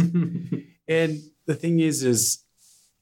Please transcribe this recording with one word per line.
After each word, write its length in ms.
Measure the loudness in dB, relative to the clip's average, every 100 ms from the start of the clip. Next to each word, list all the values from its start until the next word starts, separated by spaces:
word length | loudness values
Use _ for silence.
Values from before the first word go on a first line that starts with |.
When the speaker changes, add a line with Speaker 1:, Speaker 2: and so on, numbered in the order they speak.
Speaker 1:
<laughs> 640 | 2 2 -2 -4 -6 -8 -8 _ -2
Speaker 2:
And 320 | 0 0 -2 -10 _ -6
the 80 |
thing 240 | -4 0 2
is, 240 | 2 2
is 420 | 2 2 0 -4 _ _ _ _ _ _